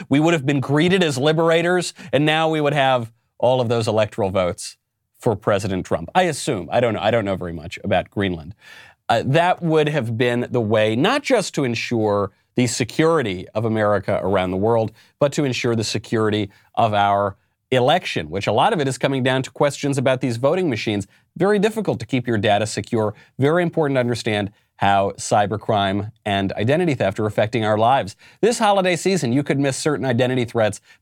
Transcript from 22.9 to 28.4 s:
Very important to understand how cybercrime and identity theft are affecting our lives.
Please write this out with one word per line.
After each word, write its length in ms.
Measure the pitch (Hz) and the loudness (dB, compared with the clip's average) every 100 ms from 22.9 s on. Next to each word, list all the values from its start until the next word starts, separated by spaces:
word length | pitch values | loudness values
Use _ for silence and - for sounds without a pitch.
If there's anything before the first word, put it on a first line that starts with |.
| 117 107 - - - | -2 -2 -4 -14 -2
Very 240 | 135 170 | 2 2
important 340 | 170 165 147 131 | 0 0 0 0
to 40 | |
understand 520 | 120 117 - 104 98 - _ _ | 0 -2 -2 -2 -4 -8 _ _
how 360 | 98 101 98 | 2 4 2
cybercrime 1000 | - - 113 104 104 - 107 98 101 104 - - | -2 0 2 2 -2 -2 0 0 -2 -6 -8 -4
and 260 | 98 98 | -2 -2
identity 400 | - 107 151 175 | -2 0 2 0
theft 260 | 127 98 107 | 0 -2 0
are 60 | |
affecting 400 | 107 113 107 120 | -2 0 0 0
our 140 | 107 107 | 0 2
lives. 360 | 113 131 92 - - _ | 4 2 0 -10 -20 _